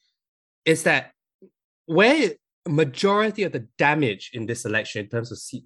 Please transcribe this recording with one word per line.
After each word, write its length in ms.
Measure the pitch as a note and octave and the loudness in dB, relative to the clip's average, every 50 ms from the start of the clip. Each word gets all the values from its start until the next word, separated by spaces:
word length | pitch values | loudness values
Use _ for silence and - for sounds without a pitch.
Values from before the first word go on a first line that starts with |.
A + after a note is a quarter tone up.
| _ _ _ _ _ _ _ _ _ _ _ _ - | _ _ _ _ _ _ _ _ _ _ _ _ 0
is 200 | D#3+ D#3+ D#3+ - | 0 0 2 2
that 260 | F3+ D3+ C3 - - _ _ _ _ _ _ _ - _ _ _ _ _ _ _ - | 0 0 0 -2 -6 _ _ _ _ _ _ _ -20 _ _ _ _ _ _ _ 0
where 420 | D#3+ F3 G#3 A#3+ D4 D#4+ B3+ F3+ - - _ _ _ _ - F3 | 4 4 6 6 6 4 2 0 -2 -6 _ _ _ _ -6 -2
majority 720 | D3 D3+ D#3+ C3+ B2+ - G3 G3 G3+ G#3 G#3+ A3 G#3 G#3+ G3 | 0 0 0 0 0 0 0 2 2 2 0 0 -2 -4 -4
of 80 | D#3+ | -4
the 140 | B2+ C3 A2 - _ - | -4 -8 -10 -8 _ 0
damage 520 | D#3 C#3+ D3+ D#3 D3 A2+ G2 - - - | 2 2 2 2 0 0 -2 -4 -10 -14
in 140 | - A#2+ A2+ | -12 -10 -8
this 180 | G#2+ A#2 A#2 - | -8 -8 -6 -6
election 400 | G#2+ G#2+ G#2+ G#2 - - A2+ G#2 | -4 -4 -4 -4 -6 -8 -10 -8
in 40 | G#2 | -6
terms 240 | - - F#2 - | -6 -6 -6 -8
of 60 | - - | -12 -16
seat 260 | - - - B2 - | -16 -14 -14 -16 -16